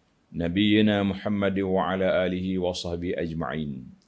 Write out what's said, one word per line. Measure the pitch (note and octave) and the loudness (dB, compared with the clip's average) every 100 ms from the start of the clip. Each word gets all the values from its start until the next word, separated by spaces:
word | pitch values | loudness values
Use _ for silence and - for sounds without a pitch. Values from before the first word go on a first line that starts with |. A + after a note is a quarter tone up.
| _ _ _ D#2+ | _ _ _ -6
Nabiyyina | E2 F2+ G#2+ G#2 G#2+ G#2 G2+ | -2 2 4 6 6 4 0
Muhammad | F#2+ G#2+ G2+ G2 G2 | -2 -4 0 0 0
wa | F#2+ F#2 E2+ F#2+ | 0 0 0 0
ala | F#2 E2 F#2 | 2 2 0
alihi | F#2 F#2 F#2 | -2 -2 0
wa | F2 F2+ | -2 -2
sahbihi | F2 E2+ F2 F2+ | -4 -4 -4 -4
ajma'in. | E2+ D#2+ C#2 D#2 D2+ C2 B1+ - | -4 -4 -4 -4 -6 -8 -14 -20